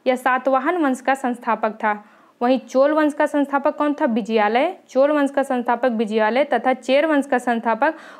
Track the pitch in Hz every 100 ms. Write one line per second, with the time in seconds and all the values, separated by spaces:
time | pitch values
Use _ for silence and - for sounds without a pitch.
0 | 254 254 262 254 262 262 269 359 285 254
1 | - 269 254 240 - 220 220 214 214 208
2 | - - _ - 240 262 262 254 277 311
3 | 302 302 294 294 277 277 294 294 294 285
4 | 302 226 208 220 208 233 320 370 _ 254
5 | 285 302 277 277 269 247 240 240 254 220
6 | 220 220 214 240 285 240 262 262 262 269
7 | 320 294 269 247 247 233 226 226 294 320
8 | - -